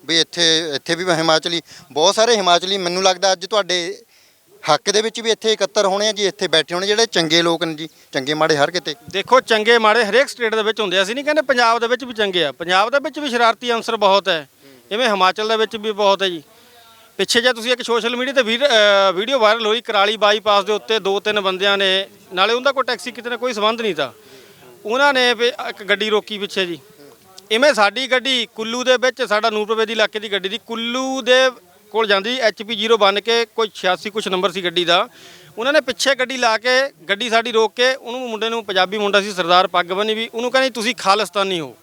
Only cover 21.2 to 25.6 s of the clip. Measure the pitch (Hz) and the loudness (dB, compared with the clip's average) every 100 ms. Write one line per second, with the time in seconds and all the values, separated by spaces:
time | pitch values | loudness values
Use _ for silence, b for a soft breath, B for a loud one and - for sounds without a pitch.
21.2 | 214 208 190 185 202 196 196 190 196 - | -2 -2 -2 0 0 2 2 0 -4 -14
22.2 | - 180 202 240 269 269 254 240 254 240 | -12 -2 0 2 0 0 -2 -4 -8 -12
23.2 | 233 233 247 214 214 233 226 156 135 - | -10 -6 -4 0 0 0 -4 -4 -6 -8
24.2 | B B B B B B - 247 285 262 | B B B B B B -4 2 2 4
25.2 | 247 226 240 285 | 2 2 -2 -2